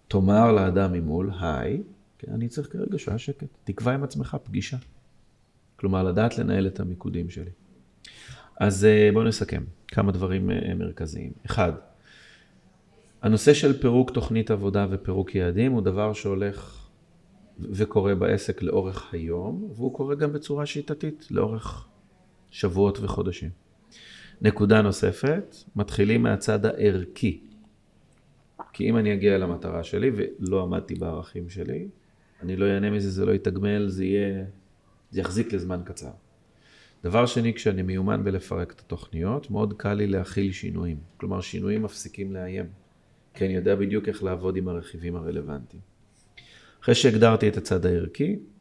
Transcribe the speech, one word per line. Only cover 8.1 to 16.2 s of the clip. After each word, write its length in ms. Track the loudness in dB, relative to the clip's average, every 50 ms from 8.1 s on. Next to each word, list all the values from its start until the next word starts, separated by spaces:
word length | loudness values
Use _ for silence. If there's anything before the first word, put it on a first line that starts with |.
| -20 -20 -20 -20 -20 -20 -20 -20 _ 0
אז, 260 | 2 2 2 6 8
אה, 240 | 8 8 10 8 8 6
בואו 120 | 6 4
נסכם 380 | 2 0 0 -4 -4 -4 -6 -6 -8 -12 -18 _ -4
כמה 240 | 0 2 2 2
דברים, 400 | 2 0 0 0 0 0 0 0
אה, 220 | 0 -2 -2 -2 -4
מרכזיים. 580 | -4 -4 -6 -6 -8 -10 -8 -8 -10 -10 -10 -12 -14 -10
אחד, 260 | -4 0 0 2 0 0 -4 -10 -20 _ _ _ -20 -20 -20 -20 -20 -20 -20 _ _ _ _ _ _ _ _ _ _ _ _ _ _ _ _
הנושא 320 | 2 2 2 6 8 8 8
של 280 | 8 6 4 4 4
פירוק 300 | 4 4 6 6 4 4
תוכנית 400 | 0 -2 -2 0 0 0 2 2
עבודה 360 | 0 0 0 0 2 2 0 0
ופירוק 460 | -2 -4 -4 -2 -2 -2 -2 -2 0
יעדים 360 | 0 0 2 2 2 2 2
הוא 100 | 2 2
דבר 320 | 2 0 0 0 0 -2 -2
שהולך 680 | -4